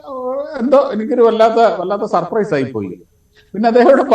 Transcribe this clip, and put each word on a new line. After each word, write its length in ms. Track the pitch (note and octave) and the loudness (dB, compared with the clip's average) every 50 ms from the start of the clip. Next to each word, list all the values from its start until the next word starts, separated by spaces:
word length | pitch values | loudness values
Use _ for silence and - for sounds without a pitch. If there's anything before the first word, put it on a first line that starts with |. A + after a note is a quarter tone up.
| - D4 C4+ B3+ B3+ B3+ C4 C#4+ D4 D#4 D#4 - | -16 -14 -12 -10 -8 -8 -8 -8 -10 -10 -8 -6
എന്തോ 200 | A3+ D4 C4 C#4 C4+ - G3+ | 0 2 2 2 2 0 -4
എനിക്കൊരു 280 | G#3+ A3 - A#3+ B3 | -6 -4 -2 0 2
വല്ലാത്ത, 380 | A3+ A3+ A3 A3 A3 A#3 A3 A3+ A#3 G3+ E3 F#3 | 2 2 4 2 2 2 4 2 2 2 2 -2
വല്ലാത്ത 260 | F3 F#3 G3+ G#3 A#3 G#3 G#3+ | -4 -4 -4 -4 -4 -2 -2
സർപ്രൈസ് 380 | F3 E3+ E3 - G#3 G3+ - D#3+ | -4 -4 -2 -4 -4 -4 -2 -2
ആയിപ്പോയി. 420 | C#3 C3 C3+ B2+ G#2+ G2+ F2+ F2 - - _ _ _ _ _ _ _ _ _ - | -4 -4 -4 -6 -8 -8 -8 -12 -16 -20 _ _ _ _ _ _ _ _ _ -6
പിന്നെ 140 | G3 A#3 A#3 | -2 0 2
അദ്ദേഹം 200 | A3+ B3 A#3 F4+ | 4 4 6 6
ഇവിടെ 140 | C#4 D#4 C#4+ - | 4 4 4 2